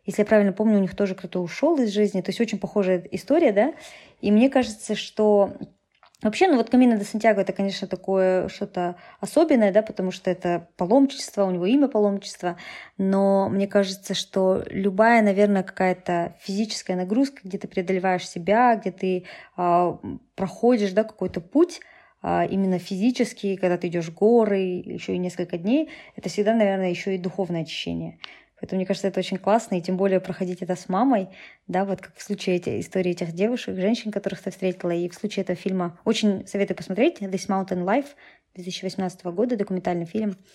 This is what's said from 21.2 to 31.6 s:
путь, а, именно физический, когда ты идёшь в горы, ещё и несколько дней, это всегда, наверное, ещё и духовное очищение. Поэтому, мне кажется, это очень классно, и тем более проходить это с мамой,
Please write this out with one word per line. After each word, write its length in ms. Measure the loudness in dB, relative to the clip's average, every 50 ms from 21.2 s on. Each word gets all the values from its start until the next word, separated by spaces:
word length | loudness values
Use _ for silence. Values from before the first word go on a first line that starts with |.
| -6 -6 -6 -8
путь, 380 | -10 -2 2 2 2 2 0 -8 -18 -20 -20 -20 _ _ _ _
а, 240 | -4 -2 0 0 0
именно 340 | 0 0 0 0 0 0 -2
физический, 800 | -4 -6 -4 0 0 0 2 0 -2 -2 -4 -6 -4 -4 -2
когда 200 | 0 0 0 0
ты 100 | -2 -2 -4
идёшь 200 | -4 -4 -6 -6
в 60 | -2
горы, 440 | 2 4 4 6 6 4 4 2 0
ещё 540 | 0 -2 -4 -6 -8 -10 -12 -10 -6 -4
и 60 | -4 -4
несколько 380 | -4 -4 -4 -6 -6 -6 -6
дней, 320 | -4 0 0 0 0 0 -2 -8 -18 -20 -20 _
это 120 | -10 -10 -6
всегда, 240 | -4 0 2 2 4
наверное, 360 | 4 4 2 2 0 0 -2
ещё 220 | -2 -2 -4 -4
и 60 | -4 -4
духовное 440 | -4 -4 -4 -4 -4 -2 -4 -4
очищение. 560 | -4 -6 -8 -8 -8 -6 -6 -6 -8 -10 -12 _ -20 -20 -20 -20 _ _ _ _
Поэтому, 180 | -10 -6 -4 -4
мне 80 | -2
кажется, 200 | -2 -2 -2 -2
это 140 | -2 -2 -2
очень 160 | -4 -4 -6
классно, 400 | -2 0 2 2 2 0 -2 -4
и 40 | -4
тем 160 | -2 -2 -2
более 220 | 0 2 2 2 0
проходить 440 | 0 -4 -6 -6 -6 -6 -6 -6
это 120 | -6 -6 -6
с 140 | -6 -4 -4
мамой, 400 | -2 0 2 2 2 0 0 -4 -10 -18 -20 -20 -20 _